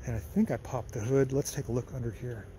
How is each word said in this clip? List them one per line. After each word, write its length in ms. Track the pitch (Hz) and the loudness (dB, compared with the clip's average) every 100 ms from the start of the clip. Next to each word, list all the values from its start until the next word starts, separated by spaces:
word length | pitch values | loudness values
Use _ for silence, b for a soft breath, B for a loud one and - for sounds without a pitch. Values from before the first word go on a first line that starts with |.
| - | -2
And 100 | 113 | -4
I 40 | |
think 320 | - 190 220 | 0 2 4
I 60 | 120 | 2
popped 360 | - 127 - | -2 -4 -4
the 60 | 123 | -4
hood. 340 | 110 135 135 | 2 4 6
Let's 180 | 135 143 | 4 0
take 140 | - 131 | -4 -2
a 40 | |
look 220 | 120 117 | -2 -2
under 180 | 135 117 | -4 -4
here. 340 | - 123 117 98 | -4 -8 -8 -10